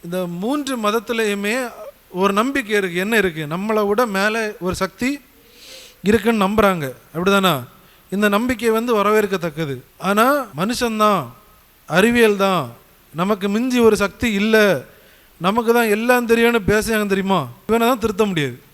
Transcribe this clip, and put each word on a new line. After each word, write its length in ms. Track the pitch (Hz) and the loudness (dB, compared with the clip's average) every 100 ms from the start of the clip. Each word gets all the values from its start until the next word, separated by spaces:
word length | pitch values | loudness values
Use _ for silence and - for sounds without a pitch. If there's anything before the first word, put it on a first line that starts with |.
இந்த 240 | 170 180 180 | -6 -6 -6
மூன்று 500 | 175 214 294 269 254 | -6 -4 -4 -4 -4
மதத்திலையுமே 920 | 208 220 220 233 220 202 202 247 247 - - - _ | -2 -2 -4 -2 -2 -2 -4 -4 -6 -10 -18 -20 _
ஒரு 240 | 180 196 | -2 0
நம்பிக்கை 440 | 196 247 277 208 208 | 2 0 -2 -2 -2
இருக்கு. 220 | 190 175 | -2 -4
என்ன 180 | 196 226 | 0 0
இருக்கு? 280 | 190 156 147 | 0 -4 -6
நம்மளை 420 | 170 208 214 202 | -6 -2 -2 0
விட 180 | 208 247 | 0 0
மேல 460 | 190 208 226 214 202 | 0 -2 -2 -6 -6
ஒரு 160 | 180 175 | -6 -4
சக்தி 440 | 190 - 247 285 _ _ _ - - - - _ | -6 -4 -4 -4 _ _ _ -20 -20 -20 -20 _
இருக்குன்னு 440 | 185 226 220 226 190 | 0 2 2 0 0
நம்புறாங்க. 460 | 220 202 180 139 123 - | 2 2 0 -6 -10 -12
அப்படிதானா? 500 | 160 185 196 190 143 117 - _ _ _ | -4 0 2 2 0 -6 -20 _ _ _
இந்த 200 | 190 208 | -2 0
நம்பிக்கை 400 | 202 247 233 233 | 0 -2 -2 0
வந்து 260 | 220 240 220 | 0 0 0
வரவேற்கத்தக்கது. 840 | 202 214 208 190 165 151 156 127 - _ | 2 2 0 -4 -6 -6 -6 -8 -12 _
ஆனா 480 | 175 208 240 294 247 131 | -2 2 2 0 -4 -6
மனுஷன்தான், 720 | 196 240 240 220 214 190 120 - _ _ _ _ - | -4 -2 -4 0 2 2 -4 -14 _ _ _ _ -2
அறிவியல் 500 | 151 226 240 220 202 | 2 4 4 4 4
தான், 360 | 196 180 123 113 _ _ _ 151 | 0 0 -4 -12 _ _ _ -6
நமக்கு 340 | 185 214 202 | -2 -2 -2
மிஞ்சி 300 | 208 254 247 | -2 0 4
ஒரு 160 | 226 202 | 4 4
சக்தி 380 | 196 - 240 | -2 -2 -2
இல்ல, 500 | 196 214 220 208 147 - - - _ _ _ | 0 2 4 4 2 -4 -20 -20 _ _ _
நமக்கு 360 | 170 226 226 | -2 0 2
தான் 140 | 233 226 | 2 2
எல்லாம் 380 | 208 240 247 233 | 0 2 2 4
தெரியும்னு 340 | 233 233 233 180 | 2 4 2 0
பேசுறாங்க 400 | 208 208 220 208 | 0 0 -2 0
தெரியுமா? 400 | 196 190 190 127 123 - | -2 0 -2 -2 -12 -2
இவனை 200 | 233 233 | 0 2
தான் 120 | 254 | 0
திருத்த 260 | 214 196 214 | -2 0 0
முடியாது. 340 | 170 139 120 - | 0 -4 -8 -20